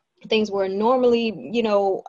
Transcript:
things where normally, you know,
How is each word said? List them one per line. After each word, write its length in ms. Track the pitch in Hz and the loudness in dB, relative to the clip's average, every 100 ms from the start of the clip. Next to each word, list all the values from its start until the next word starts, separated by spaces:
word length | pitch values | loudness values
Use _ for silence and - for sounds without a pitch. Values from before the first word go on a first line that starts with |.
| _ _ - | _ _ -4
things 240 | 220 214 | -2 0
where 160 | 196 190 | -2 -2
normally, 840 | 196 226 254 247 233 226 175 123 | 0 0 2 4 2 0 -6 -6
you 100 | 226 | -2
know, 400 | 220 202 196 190 | 0 2 0 -2